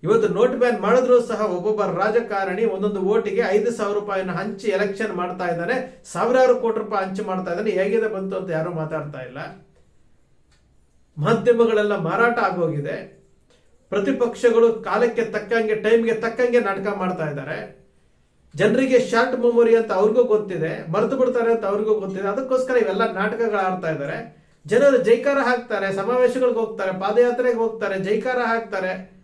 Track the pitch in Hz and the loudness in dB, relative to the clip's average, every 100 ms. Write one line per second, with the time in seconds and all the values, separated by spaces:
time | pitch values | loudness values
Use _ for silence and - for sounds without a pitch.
0 | 160 220 214 175 247 226 240 214 196 247 | 2 2 2 2 2 2 0 0 2 2
1 | 247 247 226 214 214 180 208 208 190 170 | 6 4 2 -2 -2 -2 -2 0 -2 0
2 | 202 220 - 202 185 185 226 196 202 196 | 0 0 0 -4 -4 -2 -2 0 -4 -2
3 | 185 214 202 202 220 202 233 226 208 208 | 0 0 0 -2 0 2 0 -2 -2 -2
4 | 208 190 185 170 202 196 226 190 202 - | -2 -4 -4 -6 -6 -6 -4 -2 -2 -4
5 | 220 180 180 180 175 165 170 254 - - | -6 -4 -6 -6 -4 -4 -2 -4 -6 -14
6 | - 170 214 254 254 240 226 214 202 202 | -14 -4 0 4 4 4 2 -2 -2 -4
7 | 190 190 190 185 185 175 220 185 196 226 | -4 -6 -6 -6 -4 -4 -2 0 0 0
8 | 214 196 190 190 175 160 160 165 156 156 | -2 -4 -6 -6 -4 -4 -4 -6 -6 -6
9 | 147 135 127 131 185 190 _ _ _ _ | -8 -12 -14 -14 -14 -16 _ _ _ _
10 | _ _ _ _ _ _ _ _ _ _ | _ _ _ _ _ _ _ _ _ _
11 | _ - 160 226 247 226 226 208 208 202 | _ -4 0 2 4 4 4 4 2 0
12 | 160 196 240 233 202 180 165 147 143 - | -2 2 2 2 0 0 -2 -2 -6 -8
13 | - - _ _ _ _ _ _ _ 196 | -10 -20 _ _ _ _ _ _ _ -2
14 | 202 262 233 - 240 226 226 220 196 220 | 0 0 -2 2 2 6 4 2 -2 0
15 | 240 233 226 208 202 226 214 214 202 233 | 0 0 -4 -4 -2 -2 0 0 4 4
16 | 226 220 226 226 247 240 202 190 196 196 | 4 0 -2 0 2 2 2 -2 -4 -4
17 | 185 - 156 139 135 196 214 - _ _ | -4 -4 -4 -6 -8 -10 -12 -18 _ _
18 | _ _ _ _ _ 139 208 240 262 247 | _ _ _ _ _ 0 2 2 4 2
19 | - 233 254 240 240 233 226 226 214 190 | 2 0 0 2 2 4 4 4 2 2
20 | 214 233 240 214 202 175 160 - 160 180 | 2 4 2 2 0 -4 -4 -6 -4 -2
21 | 226 269 254 247 226 226 202 202 220 208 | 0 0 0 0 0 0 0 -2 0 0
22 | 190 190 196 208 262 254 254 247 202 202 | -2 -6 -4 -4 -2 -2 0 0 0 0
23 | 226 185 208 226 226 208 190 185 170 151 | -2 0 -4 -2 -2 0 -2 -2 -4 -4
24 | 143 208 233 - _ _ 151 226 277 262 | -6 -8 -12 -18 _ _ -2 4 6 4
25 | 190 233 277 277 247 247 233 208 196 196 | 4 4 4 0 2 0 -2 -4 -2 -2
26 | 196 247 247 254 254 226 220 185 190 185 | 0 2 2 2 0 0 -2 -4 -4 -2
27 | 196 214 247 240 247 226 226 220 208 190 | 0 4 4 4 0 2 0 -2 -4 -4
28 | 190 220 254 247 233 226 226 190 185 185 | -2 -2 0 -2 0 -2 -2 -6 -4 -6
29 | - - | -10 -20